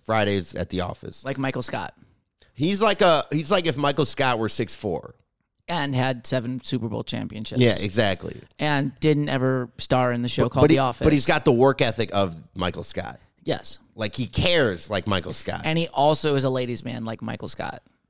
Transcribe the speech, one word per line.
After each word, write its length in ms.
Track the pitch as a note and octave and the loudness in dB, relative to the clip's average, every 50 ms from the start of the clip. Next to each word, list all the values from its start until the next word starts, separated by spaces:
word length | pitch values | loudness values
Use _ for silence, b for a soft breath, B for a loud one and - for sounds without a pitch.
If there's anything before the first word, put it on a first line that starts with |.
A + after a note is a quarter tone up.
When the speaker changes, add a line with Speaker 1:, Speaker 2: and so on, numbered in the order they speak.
| _ | _
Speaker 1:
Fridays 520 | - A2 A2 G#2 G2+ G2+ F#2+ F2 - - | -2 0 2 2 2 0 0 -2 -4 -6
at 140 | - F2 - | -8 -6 -6
the 120 | F#2 F2+ | -4 -4
office. 420 | F2 E2+ D#2+ - G2 G2+ G2+ - - | -4 -4 -6 -10 -12 -14 -14 -12 -8
Speaker 2:
Like 120 | C3+ C3+ | -8 -6
Michael 240 | C3 C3+ C3+ - B2 A#2+ | -4 -4 -4 -4 -4 -6
Scott. 300 | - - A2 F2 - - _ - _ _ _ _ _ _ _ b b b | -6 -6 -6 -6 -8 -12 _ -20 _ _ _ _ _ _ _ b b b
Speaker 1:
He's 280 | - D3 F#3 G3+ F#3+ | -2 -2 0 2 2
like 200 | A3+ G#3+ G3+ - | 2 2 4 6
a, 240 | G3+ F3 D#3+ D3 - - | 6 6 6 4 2 0
he's 200 | C#3+ D#3+ D#3 C#3+ | -2 -2 0 2
like 140 | G3+ F#3 E3 | 0 2 2
if 120 | E3 A#2+ | 0 0
Michael 280 | C#3+ C#3+ C#3+ C#3+ D#3 C#3+ | 0 0 0 2 2 0
Scott 340 | - - - C3+ B2+ B2 A2 | 0 0 0 0 0 2 0
were 100 | A2+ G2+ | 0 -2
six 260 | - - A2+ - - | -2 -2 -4 -4 -6
four. 400 | - - G2+ E2 C2 - - - _ _ _ _ _ _ _ _ _ _ | -6 -4 -4 -4 -4 -6 -12 -20 _ _ _ _ _ _ _ _ _ _
Speaker 2:
And 280 | - F3 E3 C#3+ C#3+ C3+ | -6 -4 -4 -2 -2 0
had 300 | B2+ B2+ C3 C3 A#2+ A#2 | 0 0 0 -2 -4 -4
seven 340 | - C3+ C3 A2 B2 B2+ B2 - | -2 -2 -2 -2 -4 -8 -8 -6
Super 260 | - C3 A#2+ A2+ A2+ | -4 -4 -4 -2 -4
Bowl 140 | G#2+ A2+ A2+ | -6 -6 -6
championships. 580 | - - A2+ G2+ - G#2 G#2+ A2 - - B2+ | -6 -6 -8 -8 -8 -10 -10 -10 -4 2 4
Speaker 1:
Yeah, 160 | B2 A#2 F#2+ - | 4 4 4 2
exactly. 600 | G#2 G2+ F2+ A2+ A2 G2 F#2 - E2+ - - - - - _ - | 0 -2 0 2 2 2 2 -2 -4 -10 -12 -12 -16 -16 _ -4
Speaker 2:
And 320 | D3 D3+ D3 C#3 C#3+ C3+ - - | 0 0 2 2 0 -2 -2 0
didn't 300 | D3+ D#3 D3 D3 D3 D3 | 2 2 4 2 2 0
ever 400 | C#3 C3 B2+ C3 C3 B2+ B2 A#2+ _ | 0 0 0 0 0 0 -4 -6 _
star 340 | - - - C3+ B2+ B2+ B2 | -8 -2 0 2 2 2 2
in 100 | A#2+ A#2+ | 0 -2
the 60 | A#2+ | -2
show 160 | A#2+ - - C3+ | -2 0 0 0
Speaker 1:
But, 60 | B2 | 2
Speaker 2:
called 120 | - C3+ C#3+ | 4 4 6
Speaker 1:
but 40 | D3+ | 6
Speaker 2:
The 40 | E3 | 6
Speaker 1:
he, 40 | C3+ | 6
Speaker 2:
Office. 260 | C3+ B2 A#2 - C#3+ | 4 2 0 2 2
Speaker 1:
but 80 | D#3 D3+ | 4 4
he's 120 | C#3 - | 4 4
got 200 | - D#3+ D3+ - | 2 2 2 4
the 60 | D#3 B2 | 4 6
work 280 | A#2 C3 C#3 C3 - | 6 6 6 6 4
ethic 280 | C3+ A#2 - - A2 - - | 2 0 0 -2 -2 0 2
of 220 | G2+ G2 F2+ E2 D#2+ - _ - | 0 0 0 -2 -8 -16 _ -6
Michael 280 | F#2+ F#2 F2+ - - - | -2 -2 -2 -2 -4 -8
Scott. 360 | - - - F2+ A#1 - - _ _ _ _ - | -8 -8 -8 -8 -10 -12 -16 _ _ _ _ -6
Speaker 2:
Yes. 320 | - - - - - - - _ _ - | -4 -4 -4 -4 -8 -10 -10 _ _ -10
Speaker 1:
Like, 200 | A2 A2 G#2 - | -6 -6 -4 -4
he 100 | C3 A#2+ | -4 -6
cares 640 | - - - - F3+ F3 E3 C3+ G#2+ F2+ E2+ - - | -2 0 0 2 4 4 4 4 2 0 -4 -6 -4
like 180 | G#2 F#2+ - | -4 -2 0
Michael 260 | G#2+ G2 F#2 D#2+ - - | 0 -2 -2 -2 -4 -8
Scott. 280 | - - - - - - | -8 -6 -6 -6 -6 -4
Speaker 2:
And 140 | D#3 D#3+ | -2 -2
he 100 | E3 E3 - | -2 -2 -2
also 460 | - - C#3+ D3+ D#3 - - D3+ C#3+ | 0 2 4 4 4 2 0 0 0
is 80 | C3+ C3 | 2 0
a 60 | C3 | 0
ladies' 340 | C3 B2+ B2+ A#2+ A#2+ A2+ - | 0 -2 -2 -4 -4 -6 -6
man 220 | B2 A#2+ A#2 A2+ | -8 -8 -8 -8
like 160 | A2 A2+ - | -8 -8 -8
Michael 260 | A2+ A2+ A#2 - - | -8 -8 -8 -8 -8
Scott. 360 | - - - - - - - _ _ _ _ _ | -10 -8 -8 -8 -8 -8 -12 _ _ _ _ _